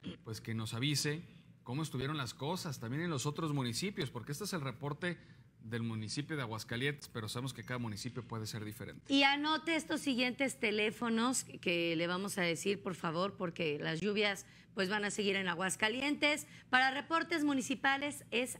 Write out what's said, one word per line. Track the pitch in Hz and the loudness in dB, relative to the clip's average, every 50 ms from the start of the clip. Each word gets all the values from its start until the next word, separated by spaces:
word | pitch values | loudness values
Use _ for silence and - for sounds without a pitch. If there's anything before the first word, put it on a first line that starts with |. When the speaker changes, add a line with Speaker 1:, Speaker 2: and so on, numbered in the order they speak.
| - 190 170 - - | -10 -10 -10 -10 -8
Speaker 1:
pues | 117 110 - - | -10 -10 -8 -6
que | 117 113 | -4 -4
nos | 113 110 110 117 | -2 -2 -2 -2
avise | 113 131 147 147 135 - 147 147 165 175 - - - - - - - - | 0 2 2 2 2 2 0 0 -2 -6 -10 -16 -20 -20 -20 -20 -16 -10
cómo | - 120 147 160 | -6 -4 -2 -2
estuvieron | 147 - 127 127 139 156 151 | -2 -2 -2 -2 -2 -2 -2
las | 131 113 - | -4 -6 -6
cosas | - 131 147 180 - - 170 127 - | -4 -4 -2 -2 -2 -4 -6 -6 -6
también | 120 110 127 151 170 | -4 -4 -2 -2 0
en | 175 | 0
los | 160 127 - | 0 0 0
otros | 147 147 - 165 156 147 | 0 -2 0 0 0 0
municipios, | 143 127 120 113 - 175 202 202 - 151 123 | 0 0 0 0 -2 -2 -2 -2 -2 -4 -4
porque | - 123 113 - 147 | -4 -6 -6 -6 -6
este | 143 208 | -6 -4
es | 185 202 | -4 -2
el | 170 | -2
reporte | 139 131 107 - 139 143 143 - 180 180 170 - - - - - - - - - - | -2 -4 -4 -4 -4 -6 -4 -2 -2 -2 -2 -4 -8 -16 -20 -20 -20 -20 -20 -18 -10
del | 113 117 117 113 | -6 -4 -2 -2
municipio | 117 113 110 110 107 - 147 143 147 160 | -2 -2 -2 -4 -4 -4 -4 -4 -2 -2
de | 147 127 | -2 -2
Aguascalientes, | 107 110 110 - - 120 120 131 143 147 143 - - | -2 -4 -4 -4 -4 -2 0 0 0 0 -2 -6 -10
pero | - 120 107 104 | -6 -6 -4 -4
sabemos | - 123 131 135 131 | -4 -4 -4 -4 -6
que | - 110 | -8 -6
cada | - 123 123 | -4 -4 -4
municipio | 120 110 104 95 - 123 110 131 113 | -2 -4 -4 -6 -6 -6 -6 -8 -8
puede | - 117 110 110 | -6 -6 -6 -6
ser | 107 - 110 107 | -4 -6 -6 -6
diferente. | 107 104 - 101 87 - - - - | -8 -8 -8 -10 -12 -12 -12 -4 0
Speaker 2:
Y | 277 277 277 | 4 6 6
anote | 277 277 285 294 302 311 311 311 339 330 | 6 4 2 0 0 0 0 0 0 0
estos | 311 - - 311 277 - | 0 0 0 -2 -2 0
siguientes | 285 262 226 254 247 247 - 277 254 - - | 0 2 2 2 2 2 2 0 0 0 0
teléfonos | - 214 208 208 208 214 - - 240 233 226 226 233 254 262 - - - - - - | 0 2 2 2 2 2 0 0 0 0 2 2 2 2 2 0 -2 -4 -8 -4 0
que | - 170 170 170 170 165 | 2 2 4 4 4 2
le | 160 170 170 | 2 2 2
vamos | 180 185 196 196 - | 2 0 -2 -2 0
a | 196 175 | 2 2
decir, | 170 165 156 - 196 202 - - | 2 2 2 2 0 0 0 -2
por | 196 175 | -4 -4
favor, | - - 170 156 170 185 202 196 - | -2 -2 -2 0 2 0 0 0 -2
porque | 190 170 170 - 175 156 147 147 | -4 -4 -2 0 0 0 0 0
las | 165 160 160 160 175 | 0 0 0 0 0
lluvias, | 208 208 214 208 208 196 - - - - - - - - | 0 2 4 2 2 2 -2 -6 -14 -18 -20 -20 -6 0
pues, | - 190 180 | 0 2 2
van | 214 208 208 | 2 2 0
a | 202 | 0
seguir | - - 208 202 196 | 0 2 2 2 2
en | 196 190 185 | 2 2 0
Aguascalientes. | 175 160 190 185 - - 220 214 226 254 269 294 294 - 302 294 302 294 - - - - - - | 0 2 0 0 0 2 2 2 2 2 0 0 2 4 4 4 4 2 -2 -6 -14 -20 -2 2
Para | - 254 262 269 | 4 6 6 6
reportes | 262 285 285 - 330 330 330 330 339 320 294 | 4 2 0 2 2 2 2 2 2 2 4
municipales | 294 277 269 226 - 269 196 - 269 277 277 277 294 - - - - | 4 4 4 2 2 0 2 4 4 4 4 2 -2 -4 -6 -6 -2
es | - 233 254 247 - - | 0 0 0 0 -2 -2